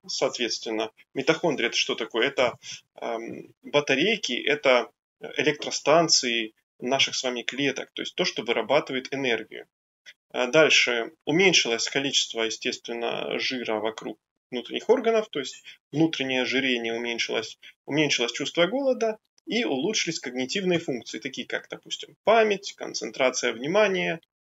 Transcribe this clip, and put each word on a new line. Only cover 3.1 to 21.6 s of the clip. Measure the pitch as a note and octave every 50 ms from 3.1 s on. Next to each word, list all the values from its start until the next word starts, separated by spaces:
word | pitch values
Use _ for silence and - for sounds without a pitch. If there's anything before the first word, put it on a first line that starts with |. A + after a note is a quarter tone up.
| A#2 A2+ A#2 B2 C3 - - - _ _
батарейки, | _ - - D3 D3 - C3+ C3 D#3 G#3 A3+ G3 - - B2
это | A#2+ - - D3 D3 - C#3 B2+ A#2+ A2 - _ _ _ _ _ _ - - -
электростанции | C#3+ C3 D3+ D3 - - B2+ - - - C#3+ D3+ E3+ E3 D3 - - - B2 A#2 A#2 A2 A2 _ _ _ _ _ _
наших | - B2 C3+ C3+ - B2 -
с | - -
вами | B2+ B2 A#2+ A2+
клеток, | - B2+ B2+ C#3+ C#3 - - - -
то | _ -
есть | - - -
то, | - F3+
что | F3+ - -
вырабатывает | A#2 A2 A#2 A#2+ G#2+ G#2 C3 D3+ D#3 - C3+ B2+ C3 - C#3
энергию. | C3+ C#3 B2+ A#2 A2 G#2+ - - - - _ _ _ _ _ _ _ _ - - _ _ _
А | - B2 B2+
дальше | B2 B2+ D#3+ D#3 - - - - B2+ A#2+ A#2 A2+ - - _ _
уменьшилось | - D3+ E3+ G3 F#3 D#3+ - - A#2+ A#2 A2+ - -
количество, | - C#3 C#3 C#3 B2+ - - - - A2+ A2
естественно, | A2+ A2 - - B2+ A2+ - _ - A#2 A#2 A#2 - - - - D3 -
жира | B2 A#2 - C3 B2 A2 A#2+ A2 G#2+
вокруг | G#2 A2+ A2 - - A#2 G#2+ _ _ _ _ _ _ _
внутренних | B2+ A#2+ A2+ - B2+ B2 - -
органов, | A#3 C4 A3 A3+ A3+ A3 A3 -
то | - D3+
есть | B2+ - - - _ - - _ _ _
внутреннее | - D3 E3 D#3+ D#3+ - C3+ C3 C3 B2+ B2+
ожирение | A2+ A#2+ C3+ C3 C3 B2+ A#2 A#2 A2+ A#2
уменьшилось, | A#2 A#2+ A#2+ A#2 A#2 - - A#2+ A2+ A2 - - _ - - _ _ _
уменьшилось | - C#3 D3+ D#3 D3 - C3 A#2 A#2+
чувство | - - D3 - - E3+ F3
голода | F#3 A3+ C4+ C#4 C4 B3+ G#3+ A3+ A3 G#3+ - _ _ _ _ _
и | E4 G3 A#3 A#3+
улучшились | - - B2+ C#3+ G3+ G#3+ - - F3 - -
когнитивные | - C3+ A#2+ B2+ C3 B2+ - G3+ F#3+ F3+ F3 D#3+
функции, | E3+ - C3+ A#2 G#2 - - A#2
такие | - C3+ B2+ - A2+
как, | - A#2+ -